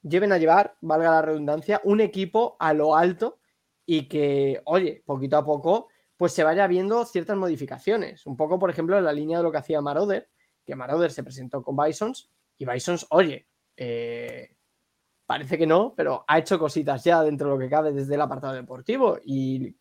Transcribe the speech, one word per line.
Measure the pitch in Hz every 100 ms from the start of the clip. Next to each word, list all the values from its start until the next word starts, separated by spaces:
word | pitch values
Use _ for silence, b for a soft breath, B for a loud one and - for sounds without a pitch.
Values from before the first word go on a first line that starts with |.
lleven | 156 175 208
a | 185
llevar, | 160 175 202 -
valga | 160 160 165
la | 160
redundancia, | 156 156 147 151 160 208
un | 202 208
equipo | 214 190 190 220 240 -
a | 160
lo | 151 151 156
alto | 175 175 226 - _ _ _ _ -
y | 156 135
que, | 151 143 139 139 135 -
oye, | 180 175 - -
poquito | 139 135 151
a | 147
poco, | 147 156 214 - b b _
pues | 175
se | -
vaya | 156 175 190
viendo | 180 190 233 233
ciertas | 180 170 196
modificaciones. | 185 156 139 135 - 220 165 - -
Un | 127
poco, | 202 185
por | 185
ejemplo, | 156 165 202
en | 170
la |
línea | 147 151 165
de |
lo | 170
que | 156
hacía | 139 156
Marauder, | 143 143 202 196 - _ _ _ -
que | 135
Marauder | 127 156 170
se | 143
presentó | 139 131 127 139
con | 123 139
Bisons | 151 156 214 262 _ _ _ _
y | 131
Bisons, | 123 - 175 -
oye, | 156 175 131 _ _ _ _
eh, | 123 117 117 117 120 123 123 _ _ _ _ _ _ _ -
parece | 127 135 160
que | 160
no, | 165 233 -
pero | 151 131 -
ha | 160
hecho | 160 180
cositas | 151 160 143 131
ya | 170 170
dentro | 156 143 143
de | 139
lo |
que | 131
cabe | 147 156
desde | 139 135 143
el |
apartado | 147 139 135
deportivo | 131 123 127 135 254 233 - -
y | 135 131 131 - -